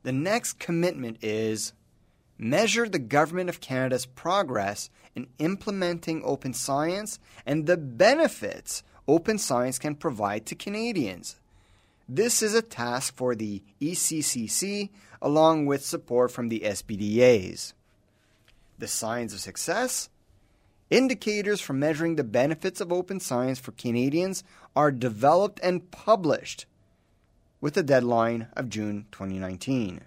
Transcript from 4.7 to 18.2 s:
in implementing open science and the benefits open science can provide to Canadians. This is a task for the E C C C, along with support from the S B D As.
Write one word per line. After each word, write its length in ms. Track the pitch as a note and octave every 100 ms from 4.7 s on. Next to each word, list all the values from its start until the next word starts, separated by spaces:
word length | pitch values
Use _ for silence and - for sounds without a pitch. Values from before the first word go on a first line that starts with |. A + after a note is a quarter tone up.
| G#2 - _ -
in 140 | - B2+ -
implementing 840 | D#3 G3 - G3 F3 E3+ E3 D#3+
open 280 | - C#3 C3
science 680 | A#2+ - C#3 D#3+ F#3+ G#3+ - _ - -
and 200 | D3+ D3+
the 100 | F3+
benefits 1040 | C#3 A#2 G#3 D4 D#4 - G2+ - - - _ - -
open 320 | D#3+ E3 G#3+
science 400 | - B2 B2+ B2+
can 160 | D3+
provide 500 | D3 E3 A2 G2+ G#2+
to 100 | -
Canadians. 880 | - - G#3 A#3 G3 A2 F2+ - - _ _ _ _ _ _ -
This 360 | C3 A#3 -
is 100 | A3
a 80 | A3+
task 560 | A3+ - A#2+ B2 - -
for 180 | B2+
the 280 | A2+ G#2+ G2+ - _
E 140 | D3
C 260 | F3 - D#3+
C 260 | C#3+ B2 A2
C, 440 | - G3 G3+ G3+ - - -
along 420 | C#3+ D3+ D#3+ D#3+
with 180 | C#3+ C#3+
support 480 | - E3+ - B2 B2
from 200 | B2 A#2
the 160 | A2+ G#2
S 160 | G2
B 160 | - G2+
D 260 | G#2 A2
As. 480 | B2 A2+ F2+ E2 - _ _ _ _ _